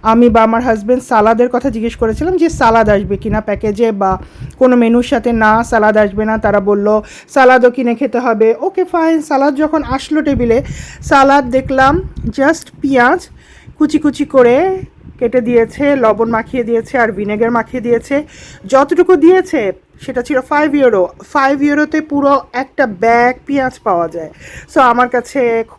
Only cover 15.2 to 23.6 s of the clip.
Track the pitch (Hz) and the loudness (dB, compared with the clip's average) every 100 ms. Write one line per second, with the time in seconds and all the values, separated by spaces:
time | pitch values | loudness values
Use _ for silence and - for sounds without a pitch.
15.2 | 233 247 233 240 226 - 285 277 226 214 | -2 -2 0 0 0 -2 -2 2 2 0
16.2 | 226 226 220 262 226 233 226 262 233 190 | -2 -2 -4 -6 -2 -4 -2 -2 -2 -2
17.2 | 202 208 226 240 226 254 233 233 - 285 | -6 -2 -2 -2 -4 -6 -2 -2 -2 -6
18.2 | 294 - - - 190 262 277 339 359 359 | -6 -18 -20 -20 0 2 2 2 2 4
19.2 | 320 370 370 302 208 - _ _ - 247 | 6 4 0 -4 -4 -6 _ _ -10 -8
20.2 | 240 269 254 294 302 285 262 208 175 - | -4 -4 -2 0 0 2 2 2 -2 -4
21.2 | - 294 269 277 294 285 302 311 311 285 | -6 0 0 0 0 0 0 -2 -4 -2
22.2 | 277 277 - 240 262 - 262 180 220 233 | 0 0 -2 -10 -8 -4 -4 0 0 2
23.2 | 240 254 - 277 | 2 -2 -6 -4